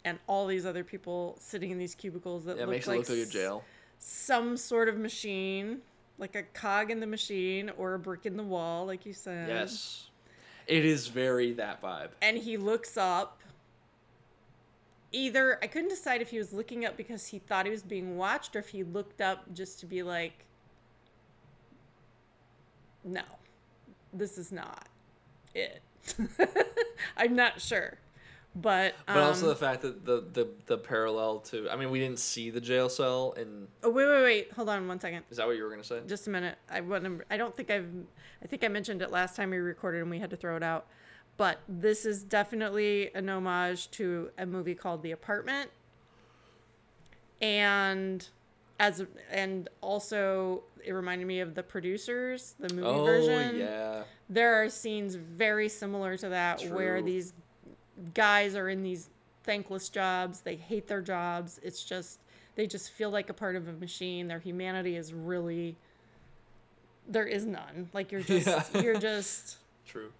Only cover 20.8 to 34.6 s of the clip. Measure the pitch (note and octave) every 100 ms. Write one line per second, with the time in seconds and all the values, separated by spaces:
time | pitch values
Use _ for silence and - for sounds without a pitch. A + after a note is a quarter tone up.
20.8 | _ _ _ _ _ - - - - -
21.8 | - _ - _ _ _ _ _ _ _
22.8 | - _ F3+ F#3 - - - - _ -
23.8 | - - - F#3+ G3+ - E3+ F#3 - -
24.8 | - - _ _ _ - - - - -
25.8 | - _ - - A3 - F4 - - -
26.8 | A#4 - - - A#3+ B3 A#3+ - - G#3
27.8 | - - - - - - - F3+ G#3+ F#3+
28.8 | F#3+ - - D3 D3 E3 E3 C#3 C#3 B2+
29.8 | C3+ A2 B2 A#2+ - B2 A#2 - - A2+
30.8 | - A2+ A2+ A2 A2 G#2+ - A2+ G#2+ B2
31.8 | C3 C3 C3 A#2+ - A#2+ A2+ A#2 A#2+ B2+
32.8 | B2+ B2+ B2+ B2+ B2+ - A2 G#2 G2 -
33.8 | A#3 B3 C#4 C#4+ B3+ G#3+ - -